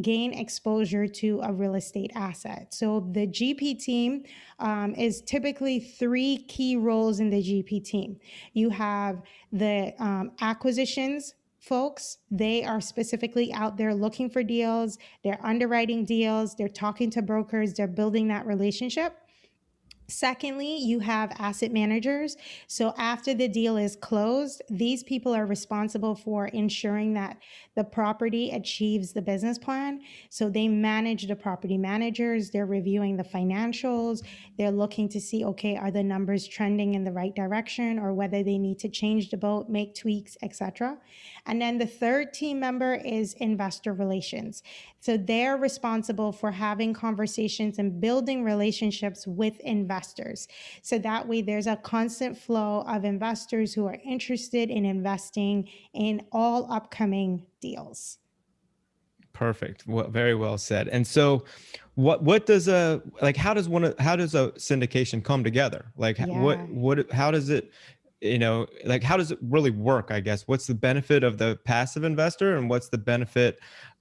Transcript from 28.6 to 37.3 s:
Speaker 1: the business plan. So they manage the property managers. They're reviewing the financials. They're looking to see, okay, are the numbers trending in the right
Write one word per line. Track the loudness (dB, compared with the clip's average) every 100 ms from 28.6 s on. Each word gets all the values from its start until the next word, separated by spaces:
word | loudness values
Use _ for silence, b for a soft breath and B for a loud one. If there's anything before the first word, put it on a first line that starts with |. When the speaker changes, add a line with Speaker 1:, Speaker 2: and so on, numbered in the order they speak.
| -6 -2 0 0 -2
Speaker 1:
the | -4
business | -2 -2 -2 -2
plan. | -4 -4 -4 -6 -12 B B
So | -4 -2
they | 2 2
manage | 2 2 2 0 -2 -4
the | -4
property | -4 -4 -2 -2
managers. | 0 0 -2 0 0 0 -2
They're | -2
reviewing | 0 0 0 0 0 -2
the |
financials. | -4 -2 0 0 -2 -2 -2 0 -2 -4 B B B -2
They're | 0
looking | 2 0 0 -2
to | -2
see, | -4 -2
okay, | -2 -2 -2 -2
are | -2
the | 0
numbers | 0 0 0 -2 -2
trending | -2 0 2 2
in | 0
the | -2
right | -2 -4